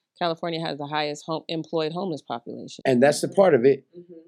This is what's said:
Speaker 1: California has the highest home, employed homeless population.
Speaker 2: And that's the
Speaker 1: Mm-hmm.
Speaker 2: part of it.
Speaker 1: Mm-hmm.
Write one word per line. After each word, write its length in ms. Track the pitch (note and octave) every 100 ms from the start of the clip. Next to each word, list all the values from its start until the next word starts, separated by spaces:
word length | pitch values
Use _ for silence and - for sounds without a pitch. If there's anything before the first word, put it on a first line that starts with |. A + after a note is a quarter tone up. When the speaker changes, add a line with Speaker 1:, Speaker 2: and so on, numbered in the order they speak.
| _ _
Speaker 1:
California 400 | F3 E3 F3 D#3+
has 140 | E3 D3
the 80 | C#3+
highest 400 | D3+ D3+ D3 -
home, 180 | D#3+ -
employed 460 | E3 D#3 E3 D#3
homeless 280 | E3 F#3+ C#3+
population. 600 | - A#2+ - A#2 - - -
Speaker 2:
And 160 | B2
that's 200 | C#3 D3
the 60 | E3
Speaker 1:
Mm-hmm. 80 | -
Speaker 2:
part 180 | F#3+ C#3
of 100 | C3
it. 200 | C#3 - F3
Speaker 1:
Mm-hmm. 160 | F3 E3